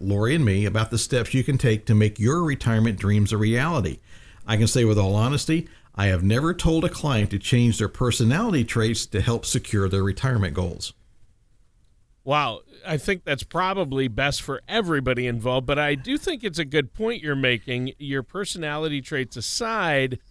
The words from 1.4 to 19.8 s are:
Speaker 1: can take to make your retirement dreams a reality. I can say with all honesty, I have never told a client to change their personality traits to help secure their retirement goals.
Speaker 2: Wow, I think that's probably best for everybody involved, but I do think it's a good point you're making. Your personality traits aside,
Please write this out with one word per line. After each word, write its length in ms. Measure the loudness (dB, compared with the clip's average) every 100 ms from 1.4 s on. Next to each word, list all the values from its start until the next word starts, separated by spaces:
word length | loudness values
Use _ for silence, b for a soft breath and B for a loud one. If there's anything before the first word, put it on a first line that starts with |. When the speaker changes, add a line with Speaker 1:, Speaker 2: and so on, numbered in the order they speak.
Speaker 1:
can 140 | 2 2
take 280 | 2 2 4
to 80 |
make 240 | 4 4 2
your 240 | 2 2
retirement 560 | 0 0 0 2 2 2
dreams 320 | 2 2 2
a 40 | 2
reality. 640 | 2 2 2 0 -2 -6 B B B B
I 120 | -2 2
can 100 | 4
say 180 | 4
with 140 | 4 4
all 160 | 4
honesty, 540 | 2 2 0 0 -2 B B B
I 120 | -2 0
have 180 | 2
never 280 | 2 2 2
told 320 | 0 2 2
a 40 | 0
client 420 | -2 0 0 0
to 80 | -2
change 400 | 2 4 4 2
their 100 | -2
personality 760 | 0 -2 2 2 2 2 0
traits 420 | 0 0 0 -2 -2
to 140 | -2
help 260 | 0 -2 -2
secure 420 | -4 -2 -2 0
their 140 | 0
retirement 520 | -2 -2 -2 0 0
goals. 400 | -2 -4 -6 -12 -14 _ _ -20 _ _ _ _ _ _ _ _ _
Speaker 2:
Wow, 360 | -2 0 0 -6 -16 -18 -6
I 120 | -4
think 260 | -2 -4
that's 180 | -2 -4
probably 640 | -4 -2 -2 -2 -2 -2 -2
best 360 | 0 -2 -2
for 200 | -6 -10 -4
everybody 580 | -2 0 0 0 -2 -2
involved, 400 | -2 -2 -2 0
but 100 | 0
I 200 | 0 -2
do 200 | -2 -4
think 280 | -4 -6
it's 160 | -6 -6
a 40 |
good 300 | -2 -2 -2
point 260 | -4 -6 -4
you're 140 | -4
making. 600 | 0 0 0 -2 -6 -6 -8
Your 240 | -6 -6
personality 760 | -6 -10 -8 -6 -6 -4 -4 -6
traits 360 | -6 -6 -6 -8
aside, 840 | -8 -6 -4 -2